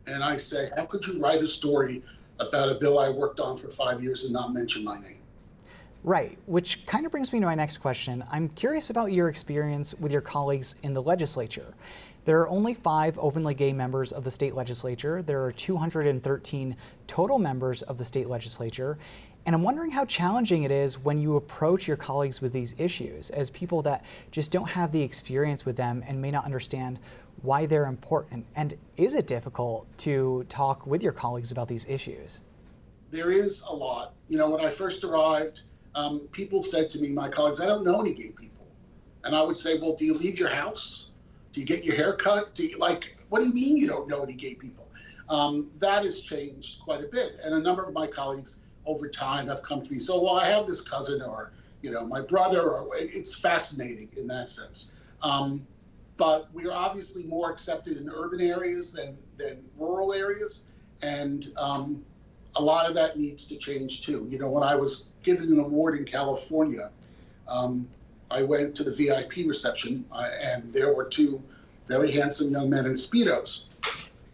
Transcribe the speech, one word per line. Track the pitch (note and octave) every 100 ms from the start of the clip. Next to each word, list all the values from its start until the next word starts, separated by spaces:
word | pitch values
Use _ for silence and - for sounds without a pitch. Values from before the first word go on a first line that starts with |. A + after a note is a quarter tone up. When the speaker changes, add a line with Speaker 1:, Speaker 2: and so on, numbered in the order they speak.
| -
Speaker 1:
and | C#3
I | C#3+ C#3+
say, | - C#3+ C3+ D3
"How | E3
could | G3+ G3
you | E3+
write | D#3+ D#3+
a | D#3
story | - D3 C#3+ B2+ B2 - - - -
about | C3+ C#3+ C#3
a | C3+
bill | C#3+ C#3+
I | C3+
worked | A#2+ G#2+ -
on | - -
for | -
five | - B2+ B2
years | B2+ C3
and | C3
not | A#2 A#2+
mention | B2 A2+ G#2+
my | G#2+ G2+
name?" | - - - - - - - - - -
Speaker 2:
Right, | E3 F#3+ - - -
which | E3+ F3 - -
kind | A3+ D#4+
of |
brings | D4 B3+
me | A#3
to | F3+
my |
next | D#3 D3+ -
question. | C#3 B2 - B2 B2+
I'm | D3+ D#3+
curious | - C4 D#4 -
about | A#3 G#3+
your | F3+ E3+
experience | D3+ - D3 D3+ C#3+ C#3+
with | - D3+
your | C#3+
colleagues | D3 D3 C#3+ C3+ B2+ -
in | C#3+ C3+
the |
legislature. | C3+ F3+ D3+ C3+ A2 - - - - - - - -
There | D#3+
are | E3
only | F#3 A3+
five | A#3 E3+ D#3 D#3 D#3+
openly | D3 D#3 D#3
gay | C3+ C#3
members | C3+ B2+ C3+ B2+
of | -
the | B2+
state | - C#3+ C3
legislature. | B2 A#2+ B2+ A#2+ D3 F3
There | D#3 C#3
are | C3
two | - - F3+
hundred | E3 D#3+ D3
and | C3
thirteen | C3+ C3+ - C#3 C3 B2 - - -
total | - G3 C4+
members | D#3+ B2+ B2+ B2
of | - B2
the | A#2
state | C#3 A#2+
legislature. | A#2+ A2+ - A#2 A#2 C3 D3+ - - - - -
And |
I'm | E3
wondering | F#3 D4 E4
how | C#4 C4
challenging | - F3+ A#3 G#3+ E3
it | C#3
is | C#3 C#3 C3
when | C#3+ D3
you | D3+ D3
approach | D3 - D#3 F#3 -
your | D3
colleagues | - C#3 C#3+ B2+
with | C3
these | B2+ A#2+ A2+
issues | E3+ - - D2 -
as | D3 C3
people | - F3 E3
that | D3 C#3 - - -
just | D#3 D3+
don't | F3+ E3
have | F3+ E3
the | D#3
experience | C3+ - - C3 D3 C#3 C3
with | A#2
them | B2 B2 B2+
and | C3+
may | C3+
not | C#3+ C#3
understand | C3 - C3+ B2+ B2 - - - -
why | B2+ C#3 D#3
they're | D#3 C#3
important. | B2 - E3 - A#2+ - D3+
And | D3 E3 - -
is | G#3 C#4+
it | -
difficult | A#2+ C3 - B2 A2 - -
to | D3+ C#3 C3 B2+ B2
talk | - C#3 C3+ C3+
with | D#3+
your | G3
colleagues | - A#2+ A#2+ A#2
about | A2+ A#2
these | A#2 C3
issues? | C3+ - C2+ C#2 - - - - - - - -
Speaker 1:
There | D#3+ F3
is | G3 G3+ - -
a |
lot. | D#3 - - - - -
You | D#3
know, | D#3
when | D#3
I | D3+
first | - F#3 -
arrived, | F3+ D#3+ D#3 D3+ D#3 - - - -
um, | D3 D3 D3 -
people | - G3 G3
said | - E3+ D#3
to | D3+
me, | C#3+
my | C#3+ C#3
colleagues, | D3+ D3+ D3
"I | F#3+
don't | G#3
know | F3+ F3
any | G3+
gay | - -
people." | - - - - - - - - - -
And | D#3
I |
would | D#3 D3+
say, | E3+ D#3
"Well, | D#3+
do | D#3 D#3
you |
leave | D3+ F#3 F3+
your | E3
house? | A#2+ - - - - - - - - -
Do | -
you | C3
get | F3
your | - G#3+
hair | G3
cut? | F#3+ G3 G#3 G#3 -
Do | E3
you, | -
like, | F3 E3+ - - -
what | A3+
do | B3+
you |
mean | B3 C4+ D4
you | -
don't | - -
know | C#3+
any | - B2
gay | C3 A#2+
people?" | B2+ - - - - - -
Um, | D3+ D3 D3 D3 D3+
that | G3 G#3 G3
has | -
changed | - D3 C#3+ C#3 - -
quite | - D3
a | D3
bit. | A#3+ - -
And | D#3+ D#3
a |
number | E3+ F3+
of | -
my | D#3 D3+
colleagues | - C#3 C#3 C3+ - - - D#3
over | D3+ D3
time | - C3+ C#3+ C#3
have | C3+
come | - C#3
to | -
me. | C3
So, | - F3+
"Well, | F3+ F3+
I | F#3
have | G#3 G#3
this | -
cousin," | - C#3 C#3 C3+
or, | B2 A2 G#2+ - - -
you | C3
know, | A#2 A#2
"my | C3
brother," | C3+ F#3 F#3 F3+ -
or, | - - -
it's | - - - -
fascinating | F3 E3 - C#3 B2 A2 G#2+ -
in | A#2+
that | B2+ A#2+
sense. | - - - - - - -
Um, | D3+ C#3 C#3 C#3 - - - - - -
but | D#3+ D#3 -
we're | D#3+ E3+
obviously | F3 G3 G3 - F#3
more | D#3+ E3 E3
accepted | - - D#3 E3+ C#3+
in | D3
urban | D#3 F3 F3+
areas | F3 F3+ F3+ F3 -
than, | - C3+ C3+ - -
than | C#3+ B2+ - D3
rural | D#3+ F#3+ G3
areas. | G3 G3 G3+ G#3+ - - - - -
And, | D3 C#3+ C#3+ C#3 - -
um, | C#3+ C#3 C#3+ C#3+ - - - - - C#3
a |
lot | D3 E3 E3
of | E3
that | D#3 D3
needs | C#3+ C#3+ -
to | D3
change | C#3 C3+ C3 - -
too. | B2+ A#2+
You | C3
know, | C#3
when | C#3+
I | C#3 C#3+
was | C#3 - - -
given | F3+ F3 E3
an | D3
award | C#3+ D3+ D#3+ C#3+
in | B2+
California, | C3 C#3 C3 - D#3 D3+ A#2 - - - - - - -
um, | B2 B2 B2 B2 - - - -
I | C3
went | C3+ C#3+ D3 -
to |
the | C#3+
V | - C#3+
I | C3
P | - F3+ D#3+
reception, | - D3 - A#2+ C3+ -
uh, | A#2+ A#2+ -
and | C#3 B2 A#2
there | C3+ C#3+
were | C3 -
two | D3+ D3 C3+ - - - - -
very | C3 D3+
handsome | C#3+ D3 - C#3+
young | C#3 C3+
men | C#3 B2+
in |
Speedos. | C3 - A#3+ G3 - - - - - - - - - -